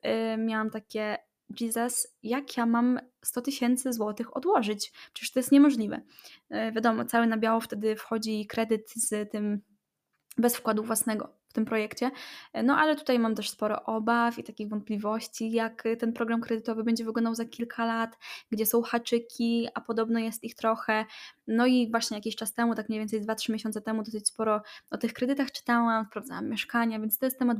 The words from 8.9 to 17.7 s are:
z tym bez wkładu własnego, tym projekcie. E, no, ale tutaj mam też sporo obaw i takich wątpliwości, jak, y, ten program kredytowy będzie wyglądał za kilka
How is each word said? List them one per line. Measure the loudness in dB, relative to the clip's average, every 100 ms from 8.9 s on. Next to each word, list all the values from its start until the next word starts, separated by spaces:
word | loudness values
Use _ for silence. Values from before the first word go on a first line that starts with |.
z | -6 -2 -2 -4
tym | -4 -2 -2 -6 _ _ _ _ _ _ 2
bez | 4 4
wkładu | 0 0
własnego, | 0 0 0 -2 -4 _ _ -2
tym |
projekcie. | 0 0 -2 -2 -4 -4 -14 -16 -10
E, | 0
no, | 2 4
ale | 4 2
tutaj | 2 2
mam | 2
też | 0 -4
sporo | -4 -2 -2
obaw | -2 -2 2 2 2 -2
i |
takich | -10 -10 -6
wątpliwości, | -6 -4 -4 -2 -4 -6 -6 -2
jak, | 0 -2 -2 -2
y, | 0
ten | -2
program | -2 -2 -2
kredytowy | -2 -4 -2 -2
będzie | 0 0
wyglądał | 0 0 0
za | 0
kilka | -6 -6 -6